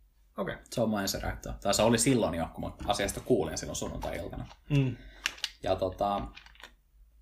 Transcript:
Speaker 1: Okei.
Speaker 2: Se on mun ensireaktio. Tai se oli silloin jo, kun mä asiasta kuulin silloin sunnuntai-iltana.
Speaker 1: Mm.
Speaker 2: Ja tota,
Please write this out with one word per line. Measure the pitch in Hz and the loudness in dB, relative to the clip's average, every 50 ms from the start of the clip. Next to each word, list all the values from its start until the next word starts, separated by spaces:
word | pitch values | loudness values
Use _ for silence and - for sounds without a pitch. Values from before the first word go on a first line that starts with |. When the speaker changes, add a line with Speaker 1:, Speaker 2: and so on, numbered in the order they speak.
| _ _ _ _ _ _ _ | _ _ _ _ _ _ _
Speaker 1:
Okei. | - 95 80 73 - - - | -6 -6 -6 -6 -8 -12 -6
Speaker 2:
Se | - 123 | -2 0
on | 113 110 | 2 2
mun | 107 101 | 2 0
ensireaktio. | 98 95 - 95 87 85 - - - - - - | 0 -2 -2 -2 -4 -4 -6 -6 -8 -10 -10 -4
Tai | - 101 98 | 0 2 4
se | - | 6
oli | 107 117 117 | 6 6 6
silloin | 113 - 139 131 117 98 82 85 | 6 6 6 6 6 4 2 2
jo, | 82 82 - - | -2 -4 -4 -4
kun | - 82 | -6 -8
mä | - - - - 101 | -8 -8 -6 -2 -2
asiasta | 101 - 101 95 - - | 0 0 0 -2 -2 -6
kuulin | - - 120 - 80 80 - | 0 2 2 2 2 0 -4
silloin | - - - - | -6 -6 -6 -6
sunnuntai-iltana. | - - - - 85 - 78 - - - - - - 123 - - - _ - | -6 -6 -6 -6 -6 -6 -6 -6 -6 -8 -8 -8 -10 -10 -12 -14 -20 _ 2
Speaker 1:
Mm. | 147 139 135 127 113 - - - - - - - - - - - - - - | 2 4 4 2 0 -6 -12 -18 -20 -6 -4 -4 -4 -4 -8 -10 -10 -6 -2
Speaker 2:
Ja | 95 92 | 0 0
tota, | 92 95 92 92 - 104 101 101 98 98 - - - - - - - - - - _ _ _ _ - - - _ - | 2 0 -2 0 0 0 0 0 0 -2 -6 -10 -16 -20 -20 -20 -20 -20 -20 -20 _ _ _ _ -20 -20 -20 _ -20